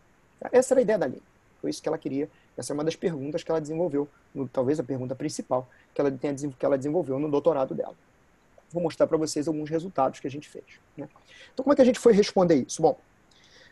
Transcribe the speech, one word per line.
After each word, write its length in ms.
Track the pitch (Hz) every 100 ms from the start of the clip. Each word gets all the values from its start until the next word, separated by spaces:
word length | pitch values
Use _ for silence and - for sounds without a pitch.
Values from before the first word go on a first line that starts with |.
| _ _ _ - -
Essa 220 | 247 254
era 60 | 262
a 40 |
ideia 140 | 196 -
da 80 | 143
Aline. 160 | - - _ _ _
Foi 100 | 147
isso 120 | 151
que 80 | 156
ela 80 | 156
queria. 320 | 147 135 147 _ _ -
Essa 160 | 127
é 40 | 143
uma 80 |
das 120 | 156 -
perguntas 480 | 190 156 139 165
que 80 | -
ela 80 | 160
desenvolveu, 480 | 147 160 175 143 147 _ _
no, 140 | 139 127
talvez 320 | - 127 156
a 40 |
pergunta 320 | 127 135 127 131
principal 520 | 151 - - 127 127 _ _
que 60 | -
ela 120 | 143
tenha 220 | 135 151
desen-, 200 | 135 143 127
que 80 | 139
ela 120 | 139
desenvolveu 400 | 143 165 135 131
no 120 | 151
doutorado 440 | 143 165 143 135
dela. 220 | - - - _ _ _ _ _ _ _
Vou 120 | 170
mostrar 240 | 165 - 147
pra 100 | 160
vocês 300 | 156 151 147
alguns 220 | 151 151
resultados 500 | 160 185 165 135 -
que 80 | -
a 40 |
gente 160 | 143 -
fez, 180 | - - - _ -
né? 140 | 135 _ _ - -
Então, 100 | -
como 100 | 269
é 20 | 285
que 60 |
a 40 | 254
gente 140 | 233
foi 140 | -
responder 420 | 196 208 - 175 147
isso? 260 | 117 -
Bom, 160 | 160 - _ _ _ _ _ - -